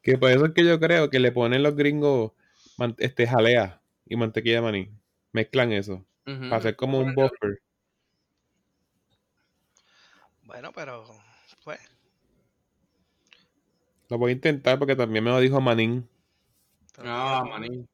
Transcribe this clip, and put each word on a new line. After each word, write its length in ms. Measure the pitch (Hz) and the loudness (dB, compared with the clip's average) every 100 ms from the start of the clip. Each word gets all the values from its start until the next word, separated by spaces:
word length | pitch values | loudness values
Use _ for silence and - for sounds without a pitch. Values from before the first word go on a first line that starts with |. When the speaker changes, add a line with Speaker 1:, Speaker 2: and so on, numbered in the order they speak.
Speaker 1:
Que 140 | - 127 | 2 4
por 120 | 127 | 6
eso 160 | 131 156 | 6 4
es 60 | |
que 100 | 165 | 4
yo 140 | 170 165 | 4 4
creo 300 | 160 170 147 | 2 2 2
que 80 | 131 | 2
le 100 | 123 | 2
ponen 300 | 123 117 127 | 2 0 2
los 140 | 147 147 | 2 2
gringos 560 | 143 147 147 135 110 _ _ _ _ - | 0 2 0 0 -2 _ _ _ _ -6
man-, 180 | 120 117 | -6 -4
este, 280 | 123 - 120 | -4 0 0
jalea 540 | 127 113 120 98 - _ _ _ | 4 4 4 0 -8 _ _ _
y 100 | 117 | -4
mantequilla 400 | 113 113 117 117 | -4 -2 0 0
de 60 | |
maní. 280 | 117 101 98 104 _ _ _ | 0 -4 -8 -16 _ _ _
Mezclan 400 | 113 110 135 120 | -6 -2 0 0
eso. 320 | 104 98 95 - _ - | -2 -4 -12 -16 _ -16
Speaker 2:
Ujú. 140 | 135 | -12
Speaker 1:
Para 120 | 127 113 | -4 -2
hacer 180 | 110 107 | -2 -4
como 220 | 131 135 | -2 -2
un 160 | 131 | 0
Speaker 2:
Bueno, 160 | 131 135 | 0 0
Speaker 1:
buffer. 320 | - 104 101 _ _ _ _ _ _ _ _ _ _ _ _ _ _ _ _ _ _ _ _ _ _ _ _ _ _ _ _ | 0 -8 -8 _ _ _ _ _ _ _ _ _ _ _ _ _ _ _ _ _ _ _ _ _ _ _ _ _ _ _ _
Speaker 3:
Bueno, 300 | _ - 123 | _ -20 -18
pero, 320 | 123 143 120 110 107 104 _ _ _ | -16 -16 -16 -20 -20 _ _ _ _
pues. 140 | - - _ _ _ _ _ _ _ _ _ _ _ _ _ _ _ _ _ _ _ _ _ _ _ | -18 -18 _ _ _ _ _ _ _ _ _ _ _ _ _ _ _ _ _ _ _ _ _ _ _
Speaker 1:
Lo 80 | 120 | -4
voy 140 | 123 | -2
a 40 | |
intentar 440 | 127 160 143 127 135 | 0 -2 -2 0 0
porque 180 | 139 131 | 0 -2
también 260 | 117 110 | -2 -2
me 80 | 113 | 0
lo 80 | 127 | 2
dijo 200 | 131 139 | 2 2
Manín. 480 | 127 113 113 123 120 _ _ _ _ _ _ _ _ | 0 0 0 -2 -8 _ _ _ _ _ _ _ _
Speaker 3:
Te 80 | _ | _
lo 60 | 123 | -10
Speaker 2:
Ah, 300 | 120 131 131 | -6 -4 -4
Speaker 3:
digo, 100 | 120 | -6
Speaker 2:
Manín. 340 | 110 113 127 120 | -10 -12 -14 -16